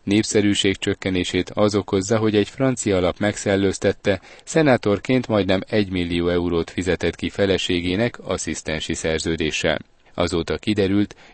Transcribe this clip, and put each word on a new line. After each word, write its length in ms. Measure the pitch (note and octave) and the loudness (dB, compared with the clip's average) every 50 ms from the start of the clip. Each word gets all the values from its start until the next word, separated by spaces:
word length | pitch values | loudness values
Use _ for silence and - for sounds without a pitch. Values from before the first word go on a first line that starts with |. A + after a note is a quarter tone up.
Népszerűség 760 | - F#2+ G2+ G#2+ G#2 - - G#2+ G#2 G#2 G2 - - G2 F#2+ | -2 0 2 2 2 2 2 2 2 2 2 2 2 0 0
csökkenését 720 | - - G2+ G2 - - G2 F#2 F2+ F2+ - - F2+ F2 - - | 0 -2 -4 -4 -2 -2 -2 -2 -2 -2 -2 -2 -2 -2 -2 0
az 200 | G2+ G#2 G#2+ G#2 | 0 2 2 2
okozza, 440 | G2+ F#2 - G2+ G2 F#2 G2+ A#2 G#2+ | 0 -2 0 -2 -2 0 0 0 0
hogy 180 | A2 A2 G#2 | 2 2 2
egy 120 | G#2 G2+ - | 2 0 0
francia 520 | - - C3+ C3 B2 - - G#2+ F#2+ F#2 | -2 -2 -2 -2 -2 -2 0 0 2 2
lap 180 | F2+ E2+ - - | 2 0 0 0
megszelőztette, 1000 | G#2 G#2 G2+ - - G#2 G2 G2 G2 F#2+ - - - G2 F#2+ - - G#2 F#2+ - - - - - - | -2 -2 -2 -2 0 0 2 2 2 0 0 0 0 0 0 0 0 0 0 -2 -4 -12 -20 -20 -8
szenátorként 840 | - - E3 D#3 C#3+ B2 G#2+ - G#2 G2+ G2 - - C3 B2+ A#2+ - | -2 0 2 4 4 4 4 4 2 0 0 2 0 0 0 2 2
majdnem 340 | A2 G#2 F#2+ F#2+ F#2+ F#2+ - - | 2 2 2 2 2 0 0 0
egymillió 600 | A2+ G#2+ G#2 F#2 F#2+ F2+ F2 E2+ E2+ E2+ E2+ F2 | 0 0 0 0 0 -2 -2 0 0 0 0 2
eurót 420 | F2 F2 F2 F2 F2 E2 E2 - | 2 0 0 0 0 0 -2 -2
fizetett 440 | - G2 F2 F#2 E2 - - E2+ - | -4 -4 -2 -2 0 0 0 -2 -2
ki 140 | - - E2 | -4 -6 -6
feleségének 920 | - - G2+ G2 F#2 E2+ - - F#2 F2 E2+ F2+ F2+ G#2 A#2 A#2 - - | -2 0 0 2 2 0 0 -2 -2 -2 0 0 0 0 -2 -2 -4 -6
asszisztensi 720 | - - F#2 - - E2+ D2+ - - D#2+ D#2 D#2 - - D#2 | -8 -6 -6 -4 -4 -6 -8 -6 -6 -6 -6 -6 -4 -6 -6
szerződéssel. 840 | - - D#2+ D#2+ D#2 - E2+ E2 D#2 D#2 D2 - - - E2 D2 - - _ _ _ _ _ - - | -4 -2 -2 -2 -2 -2 -2 -2 -2 -2 -2 -2 -2 0 0 -2 -2 -6 _ _ _ _ _ -4 -2
Azóta 380 | F2 E2+ F2 E2 E2 - D#2+ | -2 0 0 -2 -2 -2 -4
kiderült, 600 | D2+ - A2 G#2 G#2 G2 F#2 G2 G#2 G#2 - - - - - | -4 -2 -2 0 2 2 2 2 0 0 -2 -6 -14 -20 -20